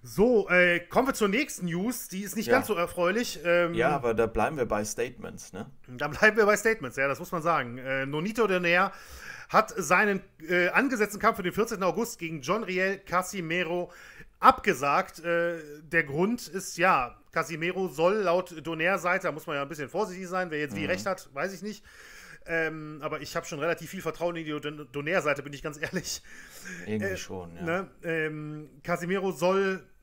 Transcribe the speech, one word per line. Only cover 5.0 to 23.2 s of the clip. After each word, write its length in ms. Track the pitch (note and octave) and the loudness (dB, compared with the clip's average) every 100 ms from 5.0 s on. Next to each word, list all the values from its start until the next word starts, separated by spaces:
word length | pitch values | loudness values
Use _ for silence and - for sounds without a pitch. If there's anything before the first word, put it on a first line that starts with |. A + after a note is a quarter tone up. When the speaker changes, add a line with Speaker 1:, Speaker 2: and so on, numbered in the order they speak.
| B2 C3 F2+ F#2 - | -6 -6 -12 -12 -12
Speaker 2:
ne? 140 | F#2 - - - | -12 -12 -16 -18
Speaker 1:
Da 200 | B2 D3 | -8 -6
bleiben 300 | D3 G#3+ G#3+ | 4 4 6
wir 80 | G#3 | 6
bei 100 | G#3 | 6
Statements, 380 | A3+ G#3+ C3 B2 | 2 0 -4 0
ja, 100 | C#3 | 0
das 120 | C3 | 0
muss 120 | F3+ | -4
man 100 | F3 | -2
sagen. 360 | D#3+ D#3 B2 B2 | 2 2 0 -8
Äh, 260 | C3 C3+ C3+ | -4 -2 -2
Nonito 400 | D3 F#3 A3 G#3+ | -2 -2 0 2
Donaire 440 | F3+ F3 F3 F#3+ - - - - - - | 2 4 4 4 -2 -16 -16 -14 -16 2
hat 240 | F#3+ G#3+ - | 4 4 -4
seinen, 440 | D3+ F3+ G#3 G3 - _ D#3+ | 2 4 4 2 -4 _ 0
äh, 220 | F3+ F3 | 2 4
angesetzten 500 | E3+ C4 A#3+ G#3 G3+ | 4 2 0 -2 2
Kampf 180 | G#3 G#3+ | 2 2
für 60 | |
den 100 | F3+ | -2
vierzehnten 300 | F#3 A#3 G#3 | 0 -2 0
August 340 | F#3 D#3+ A#3 - | 0 0 -4 -6
gegen 220 | E3 D#3+ | -8 -6
John 220 | B2+ G#3 | -2 -2
Riel 360 | F#3+ F#3 F#3+ G3 | 0 -2 0 -2
Casimero 920 | - F3 F#3 G3+ D#3+ F3 E3 F3+ F3 - - - - _ | -2 -2 -2 -6 -4 -2 0 -2 -4 -12 -20 -20 -20 _
abgesagt. 800 | F3+ - G#3 C3+ C#3+ D#3 G3 - | 4 6 0 2 2 2 0 -6
Äh, 340 | E3 E3+ E3+ E3+ D3+ D3 | -2 0 0 -4 -12 -18
der 220 | D#3 E3+ | 0 0
Grund 440 | D3 C#3+ G3 A#3+ - | 2 0 0 0 -6
ist, 300 | F3+ - - | -10 -8 2
ja, 400 | F#3 D#3 A#2+ - _ | 4 4 2 -8 _
Casimero 560 | E3 C#3+ D#3+ E3+ F3+ F#3 | -4 -4 -4 -4 -2 -4
soll 260 | D3 F3 G#3+ | 2 4 4
laut 440 | F#3 F3 F3+ D#3+ D#3 | 2 2 0 -10 -8
Donaire-Seite, 640 | D#3+ E3+ F#3+ F3 F#3 F3+ | 0 2 2 2 0 0
da 40 | |
muss 140 | D3+ E3+ | -4 -6
man 80 | C#3+ | -4
ja 60 | |
ein 60 | C#3 | -4
bisschen 200 | D#3 C3 | -6 -6
vorsichtig 380 | F3 G#3+ F3+ F#3 | -4 -4 -6 -6
sein, 220 | F#3 F3+ | -4 -4
wer 100 | D3+ | -4
jetzt 160 | D3+ G2+ | -4 -4
wie 60 | |
Speaker 2:
Mhm. 40 | D3+ | -2
Speaker 1:
recht 180 | F#3 G3+ | -2 -2
hat, 240 | F#3 - | -6 -8
weiß 200 | C#3 F#3 | -6 -6
ich 80 | F#3 | -6
nicht. 220 | G#3 G3+ - - - - - - - | -10 -12 -16 -20 -20 -20 -20 -18 -4
Ähm, 540 | E3 D#3+ D#3 D3+ D3+ | -2 -2 -4 -10 -8
aber 180 | D3+ D3+ | -6 -6